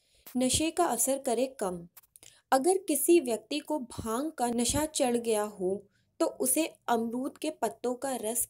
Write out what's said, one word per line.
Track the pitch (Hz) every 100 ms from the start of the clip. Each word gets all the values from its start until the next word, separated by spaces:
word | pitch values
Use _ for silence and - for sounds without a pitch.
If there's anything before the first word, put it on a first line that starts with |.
| _ _ - 247
नशे | 254 - 320
का | 320
असर | 339 233 - 269
करे | 269 226 262 269
कम। | 196 180 170 - _ - - - _
अगर | 262 294 381 392
किसी | 294 - 349
व्यक्ति | 254 214 - 294
को | - 302
भांग | 233 - 220 226 302
का | 302 240
नशा | 233 240 285
चढ़ | 302 - 254 240
गया | 226 214
हो, | 208 190 185 202 - _ _ _
तो | 320
उसे | - 247 - 320 - -
अमरूद | 233 226 240 269 -
के | 302
पत्तों | 302 226 - 240
का | 247 277 247
रस | 214 240